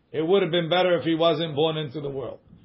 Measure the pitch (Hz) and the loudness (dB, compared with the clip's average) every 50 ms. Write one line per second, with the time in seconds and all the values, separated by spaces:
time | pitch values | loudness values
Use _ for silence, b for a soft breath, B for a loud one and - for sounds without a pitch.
0 | _ _ - 143 160 165 196 202 190 165 165 175 170 156 175 185 185 180 175 156 | _ _ -6 -4 0 2 2 2 2 2 0 0 0 2 2 2 2 2 2 2
1 | 123 165 165 160 165 170 156 143 170 165 143 135 160 160 156 156 156 131 117 156 | 2 0 2 2 4 2 2 2 -2 -4 -2 0 0 0 0 -2 -6 -8 -8 -8
2 | 139 143 135 135 123 107 - - _ _ - - - | -8 -8 -8 -8 -8 -10 -12 -14 _ _ -20 -20 -20